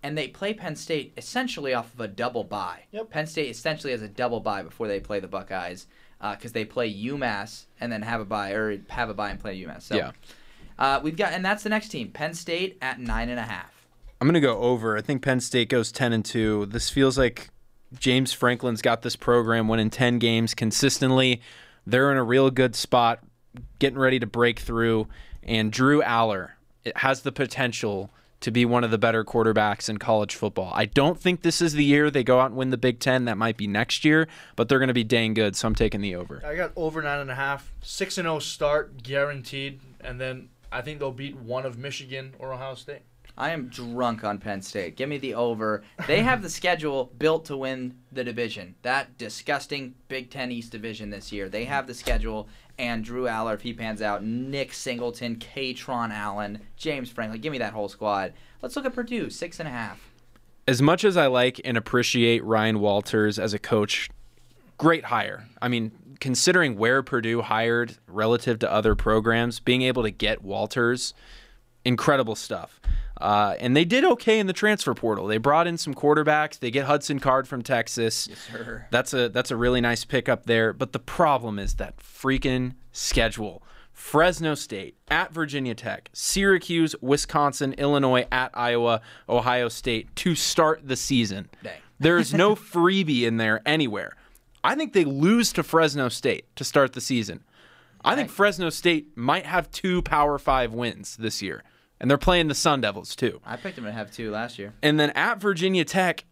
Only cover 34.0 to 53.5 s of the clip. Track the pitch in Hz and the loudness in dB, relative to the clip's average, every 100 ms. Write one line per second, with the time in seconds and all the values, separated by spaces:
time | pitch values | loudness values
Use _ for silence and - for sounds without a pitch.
34 | 151 156 160 - - - 117 135 131 123 | 4 4 2 -4 -18 -2 2 4 4 2
35 | 107 117 113 110 107 95 117 110 110 104 | 2 2 2 2 0 0 -2 2 2 0
36 | 101 90 87 - 147 156 170 - 160 160 | -4 -6 -10 -12 -10 -6 -6 -4 -4 -4
37 | 147 143 135 127 139 139 - - - - | -4 -4 -6 -4 -4 -4 -8 -16 -12 -8
38 | 190 190 170 160 - - 147 151 147 131 | -6 -4 -4 -4 -6 -2 0 0 -2 -12
39 | 117 139 143 143 123 139 139 135 - - | -6 -2 -2 -4 -10 -10 -10 -12 -20 -18
40 | 131 123 131 127 - _ - 117 127 147 | -14 -8 -8 -10 -14 _ -12 -10 -10 -6
41 | 139 120 139 135 113 127 131 117 139 127 | -8 -6 -12 -12 -8 -6 -6 -8 -12 -12
42 | 135 135 131 135 131 131 135 127 - 143 | -12 -12 -12 -14 -12 -10 -10 -14 -14 -18
43 | _ _ - - 143 165 127 - 120 120 | _ _ -20 -8 -6 -6 -8 -10 -10 -2
44 | 123 113 107 101 107 98 95 104 85 - | -2 -2 -4 -6 -6 -8 -8 -8 -8 -6
45 | 131 143 131 113 120 110 110 104 - - | -6 -6 -6 -2 -2 0 -2 -4 -6 -12
46 | 170 165 226 254 190 - 180 170 156 135 | 0 2 2 0 -2 -4 -2 0 0 -4
47 | 127 - 151 160 160 139 131 131 127 127 | -4 0 0 0 -2 -8 -6 -6 -8 -12
48 | _ 131 123 113 117 107 90 - 123 131 | _ -8 -6 -4 -6 -6 -14 -10 -2 -2
49 | 135 _ 113 - - 143 - 143 131 127 | -2 _ -14 -12 -4 -4 -4 -10 -10 -16
50 | _ 131 127 131 127 120 117 113 113 107 | _ -10 -10 -10 -6 -8 -10 -12 -10 -10
51 | 107 101 - 104 95 104 120 139 131 117 | -10 -12 -10 -10 -6 -6 -4 -6 -6 -10
52 | - 120 110 107 104 - _ - 123 117 | -2 0 0 -6 -10 -18 _ -8 -6 -6
53 | 110 120 123 113 113 | -6 -4 -4 -4 -4